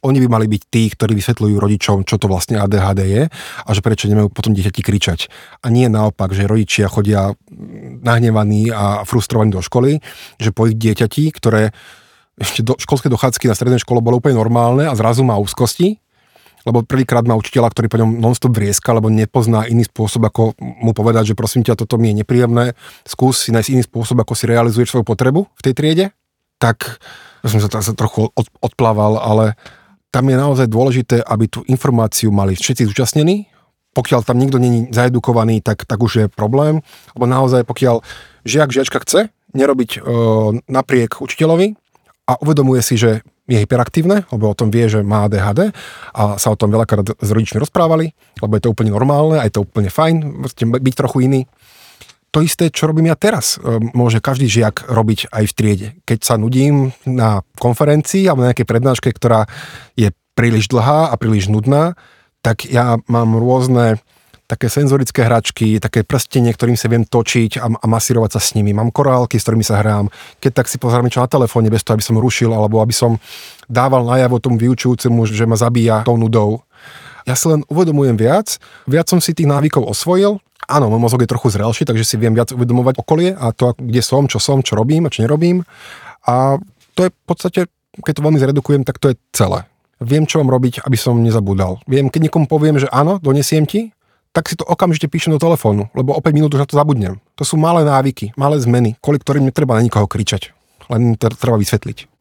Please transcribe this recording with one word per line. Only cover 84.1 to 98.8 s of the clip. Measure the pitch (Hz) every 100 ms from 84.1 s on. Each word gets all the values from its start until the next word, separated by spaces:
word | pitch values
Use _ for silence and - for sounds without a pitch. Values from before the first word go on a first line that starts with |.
| 131 143
čo | -
som, | - 135
čo | 131 107
robím | 117 156 165
a |
čo | -
nerobím. | 113 151 170 180 175 - - - - - -
A | 123 135 147 - _ _
to | - 180
je |
v | _
podstate, | - 170 185 - 180 _ _ -
keď | -
to | 147 147
veľmi | 156
zredukujem, | 143 143 - 143
tak | 127 -
to | 143
je | 123 _
celé. | - 95 92 - _ _ _
Viem, | 117 143 156
čo | 165
mám | 135
robiť, | 131 127 -
aby | - 120
som | - 120
nezabudal. | 117 113 98 95 92 90 -
Viem, | 135 139
keď | 156 160
niekomu | 180
poviem, | 143 156 156 147
že | 135
„áno, | 127 151 196
donesiem | 151 139 135 156
ti“, | 151 202 226 _ _ _ _
tak | - 160
si | 165
to | 190
okamžite | 175 180 156 147
píšem | 165 165
do | 156
telefónu, | 165 170 107 104 101
lebo | - 131
o | 139
päť | 160
minút | 147 156
už | 139
na | 143
to |
zabudnem. | 143 147 139 95 95 _ -
To | -
sú |
malé | 156 160 170 147
návyky, | 135 135 127 101
malé | 113 139 151
zmeny, | 120 123